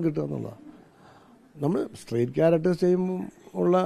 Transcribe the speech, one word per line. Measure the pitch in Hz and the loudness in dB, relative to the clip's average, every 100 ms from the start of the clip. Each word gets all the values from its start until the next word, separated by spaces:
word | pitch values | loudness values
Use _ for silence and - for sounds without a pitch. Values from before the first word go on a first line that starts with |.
| 165 | 0
കിട്ടുക | 151 147 | -2 -4
എന്നുള്ളതാണ്. | 139 110 - - - - _ - - - - _ 147 | -6 -8 -12 -20 -20 -20 _ -20 -20 -20 -20 _ -6
നമ്മൾ | 147 214 - - | -2 -2 -4 -10
സ്ട്രെയിറ്റ് | - 117 123 139 | -6 -2 0 2
ക്യാരക്ടേഴ്സ് | 160 170 175 175 | 4 4 2 2
ചെയ്യുമ്പോൾ | 180 180 185 185 196 - - 190 | 2 2 0 -4 -8 -14 -12 -2
ഉള്ള | 175 180 | 2 2